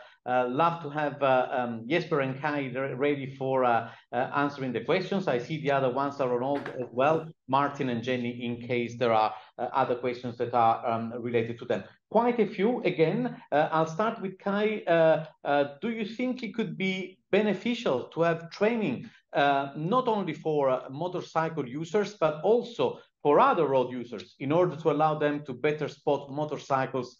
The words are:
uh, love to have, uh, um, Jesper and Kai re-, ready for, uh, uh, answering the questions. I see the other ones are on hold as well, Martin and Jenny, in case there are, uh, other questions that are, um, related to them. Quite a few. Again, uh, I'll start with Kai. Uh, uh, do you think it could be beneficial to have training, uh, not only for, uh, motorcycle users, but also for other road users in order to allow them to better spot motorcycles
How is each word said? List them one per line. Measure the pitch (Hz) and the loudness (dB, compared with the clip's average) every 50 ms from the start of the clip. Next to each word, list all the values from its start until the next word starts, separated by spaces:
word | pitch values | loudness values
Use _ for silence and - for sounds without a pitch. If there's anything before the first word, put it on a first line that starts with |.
| - - - _ - | -12 -20 -20 _ -6
uh, | 123 123 127 123 123 | -2 0 2 2 2
love | 123 139 165 170 160 165 156 | 2 2 2 2 2 -2 -6
to | 143 | -8
have, | 143 151 151 143 131 131 139 | -4 -2 -2 -2 -2 0 2
uh, | 135 131 127 123 - | 4 4 4 2 2
um, | - 131 123 120 117 113 113 117 | 0 -2 -2 -4 -4 -6 -4 -2
Jesper | 151 175 160 - 160 143 | -2 -2 0 0 -2 0
and | 135 131 131 131 | 0 -2 -4 -4
Kai | 147 151 147 147 139 131 120 | -4 -4 -2 -2 -4 -4 -4
re-, | 131 135 139 135 | -4 -4 -4 -4
ready | 123 139 147 147 139 135 127 135 | -2 0 0 0 0 -4 -8 -8
for, | 135 135 131 131 131 127 | -6 -4 0 2 2 4
uh, | 123 117 113 117 117 - - - - | 4 4 2 0 -4 -10 -18 -14 -6
uh, | - 120 131 - - | -4 -4 -2 -2 0
answering | 143 143 143 139 - 135 131 117 | 0 0 0 -2 -4 -6 -4 -4
the | 113 | -2
questions. | 113 135 156 185 185 - 202 190 175 160 | 0 0 0 0 0 0 -2 -2 0 0
I | 131 123 | 0 0
see | 120 - 160 147 | -2 -4 -6 -4
the | 151 139 | 0 0
other | 139 139 135 127 | 2 2 2 2
ones | 120 135 139 143 139 - | 2 0 -2 -2 -2 -2
are | 139 123 123 | -2 0 0
on | 120 | 0
hold | 123 135 143 139 - - - 131 | 0 0 -2 -4 -4 -6 -8 -8
as | 123 - | -8 -4
well, | - 120 131 147 160 165 160 160 - _ _ - | 0 2 2 4 2 2 -2 -6 -14 _ _ 0
Martin | 127 135 143 139 139 - 143 127 | 2 2 2 2 0 -2 -2 -2
and | 120 113 113 | -2 -2 -2
Jenny, | 127 127 123 120 120 120 120 120 | -2 -2 -2 -2 -4 -6 -6 -6
in | 120 120 120 120 120 | -6 -6 -6 -4 -2
case | 127 120 120 110 117 120 | -2 -2 -2 -2 -2 0
there | 127 120 113 | 2 2 4
are, | 110 110 107 - - - - _ - | 4 4 2 0 -4 -16 -16 _ -8
uh, | 120 - - | -6 -2 0
other | 135 131 127 127 | 0 0 0 0
questions | 123 - 127 120 120 - 123 117 - | -2 -2 -4 -4 -4 -6 -8 -6 -4
that | 123 120 117 | -4 0 2
are, | 123 117 113 113 - - | 4 6 4 4 2 0
um, | 123 113 113 113 113 117 123 | -2 -2 -2 -2 -4 -6 -6
related | 110 123 117 117 107 - 117 - | -4 0 0 0 0 -2 -4 -6
to | - | -4
them. | - 113 101 98 - - _ _ - | -4 -2 -4 -4 -8 -18 _ _ 0
Quite | - 214 233 247 240 240 | 2 2 2 4 2 2
a | 208 - | 0 0
few. | - - 185 226 254 226 | 0 0 2 2 2 2
Again, | - 180 151 151 160 156 190 233 254 240 - - - - | 0 0 2 4 2 2 2 0 -2 -4 -6 -8 -6 0
uh, | - 147 156 - | 2 2 2 2
I'll | 160 160 160 160 | 2 0 0 0
start | 160 165 214 226 226 - | 0 -2 -2 -2 -2 -4
with | 185 190 190 - | -6 -8 -8 -6
Kai. | - 196 196 202 214 214 214 208 - | -4 -2 0 0 0 0 -2 -2 0
Uh, | - 170 165 165 160 156 160 160 - - _ - | 2 4 6 6 6 6 4 0 -4 -12 _ -2
uh, | 160 143 143 143 139 - - | 0 2 2 2 0 -2 -6
do | - 233 | -6 -4
you | 226 226 220 | -4 -4 -4
think | 208 226 - 254 254 247 254 247 | -6 -4 -4 -4 -4 -4 -4 -8
it | 208 190 | -6 -4
could | 226 220 170 156 151 | -4 -4 -4 -4 -4
be | 185 190 190 185 180 - - _ _ _ | -2 -2 -2 -2 -6 -8 -12 _ _ _
beneficial | - 196 214 214 196 196 - 233 240 233 - 196 139 123 - - | 2 2 4 2 0 0 0 -2 -2 -2 0 0 0 0 -2 -4
to | - 160 | -2 0
have | 165 170 165 165 165 160 | 2 2 2 0 -4 -8
training, | - - 202 220 240 233 214 160 120 104 - - - _ _ _ - | -4 0 2 2 2 2 0 -2 -2 -4 -6 -12 -18 _ _ _ 0
uh, | 165 143 143 139 139 143 139 143 | 2 4 4 4 2 0 -4 -6
not | 156 151 165 226 254 247 247 | -6 -2 0 0 0 2 2
only | 220 208 190 165 147 | 0 0 -2 -4 -6
for, | 151 - 160 156 147 139 135 | -6 -4 -2 0 2 2 2
uh, | 131 127 - 143 | 2 0 -2 -6
motorcycle | 131 143 170 180 185 170 - - - 170 160 160 160 156 135 117 | -8 -6 -6 -6 -6 -6 -8 -4 -2 -2 -2 -2 -2 -4 -6 -6
users, | 123 151 165 165 - 208 202 196 - | -6 -8 -6 -2 0 0 0 -2 -2
but | - 165 156 151 160 | 0 0 0 0 0
also | 160 196 226 247 - - - - 139 113 - - - _ _ _ | 2 2 2 2 2 -2 -2 -2 0 0 -2 -4 -12 _ _ _
for | - 151 147 175 | 2 4 6 6
other | 240 277 262 175 156 135 | 6 6 4 4 2 2
road | 135 131 127 123 | 2 2 2 0
users | 123 127 117 - 120 101 92 - _ - | -4 -8 -10 -10 -10 -12 -12 -14 _ -6
in | 127 135 | -2 0
order | 147 175 180 175 - | 2 4 4 2 0
to | - - 165 | 0 0 0
allow | 147 147 156 156 156 151 | 2 4 4 2 2 2
them | 151 147 147 147 147 | 2 0 0 -2 -6
to | - 123 | -8 -6
better | 110 - 151 151 151 147 127 | -2 -2 -2 0 -2 -4 -6
spot | - - - 156 143 135 - - | -8 -4 -2 0 0 0 -2 -6
motorcycles | 131 147 151 151 147 117 - - 139 131 131 127 - 175 123 - - _ | -6 -6 -4 -4 -6 -6 -4 -2 0 0 0 0 -2 -4 -6 -6 -10 _